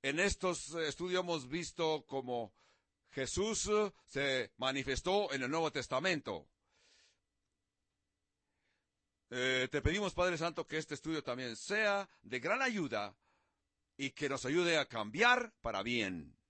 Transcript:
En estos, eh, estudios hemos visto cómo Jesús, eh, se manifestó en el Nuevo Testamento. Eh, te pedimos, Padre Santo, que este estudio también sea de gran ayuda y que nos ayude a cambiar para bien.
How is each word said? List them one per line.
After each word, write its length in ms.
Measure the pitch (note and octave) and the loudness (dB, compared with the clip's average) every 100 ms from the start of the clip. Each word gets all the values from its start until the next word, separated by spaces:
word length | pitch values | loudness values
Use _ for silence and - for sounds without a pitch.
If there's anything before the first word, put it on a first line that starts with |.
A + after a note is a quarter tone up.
En 180 | C3+ D3 | 0 2
estos, 560 | G3 - F#3 E3+ - E3 | 2 2 -2 -2 -6 -4
eh, 140 | D#3 | -4
estudios 320 | - F3+ F3+ | -2 0 0
hemos 260 | F3 E3 B2 | 0 -4 -2
visto 560 | D#3+ E3 - D#3+ D#3 - | -6 -6 -2 0 0 -2
cómo 480 | C3+ B2+ A#2+ A2 _ _ _ _ _ _ | -6 -2 -4 -4 _ _ _ _ _ _
Jesús, 540 | - C3 - G3+ F#3+ - | -4 -2 0 0 0 2
eh, 260 | G#3+ G#3 - _ | 2 2 -4 _
se 440 | C#3 C#3 C3 A2 - | -2 2 2 -2 -2
manifestó 760 | B2+ C3+ C3+ B2+ F3 G3 G3 | -2 0 -2 -2 2 2 2
en 120 | C3+ | -2
el 60 | B2+ | 0
Nuevo 220 | D#3+ D#3+ | 2 0
Testamento. 760 | C#3 B2 C3 F3+ D#3+ - F2 C#2+ _ _ _ _ _ _ _ _ _ _ _ _ _ _ _ _ _ _ _ _ _ _ _ _ _ _ _ _ | 0 -2 0 2 0 -2 -8 -8 _ _ _ _ _ _ _ _ _ _ _ _ _ _ _ _ _ _ _ _ _ _ _ _ _ _ _ _
Eh, 400 | B2 B2+ C3 C3 | -2 2 2 2
te 100 | D3 | 2
pedimos, 320 | D3 F#3+ G3 | 2 2 0
Padre 240 | F3 F3+ E3+ | 2 0 2
Santo, 300 | E3+ E3 D#3 | -2 -4 -4
que 120 | D#3 | -6
este 160 | D#3 C#3+ | -6 -8
estudio 280 | D#3 D#3+ | -4 -4
también 320 | C#3 B2 B2+ A2 | -4 -6 -6 -8
sea 540 | - G#3 G#3+ G3+ G3 _ | -4 2 2 2 -2 _
de 180 | - B2 | -8 -4
gran 200 | C#3 A#3 | 0 2
ayuda 540 | C4 G#3+ D3 G#2+ G2+ - _ _ _ _ _ _ _ - | 2 0 0 -2 -4 -10 _ _ _ _ _ _ _ -8
y 140 | C3+ | -8
que 180 | - C#3+ | -4 -2
nos 160 | C3+ | -2
ayude 340 | B2+ D#3+ F3 D#3+ | 2 2 4 2
a 80 | C#3 | 2
cambiar 680 | A#2 G#2+ C#3 A#3 B3 A3+ _ | -2 -4 2 4 4 0 _
para 200 | A#2 G2+ | -4 -2
bien. 560 | G#2+ A#2+ G2+ F2 C#2+ - | 0 0 0 -2 -10 -18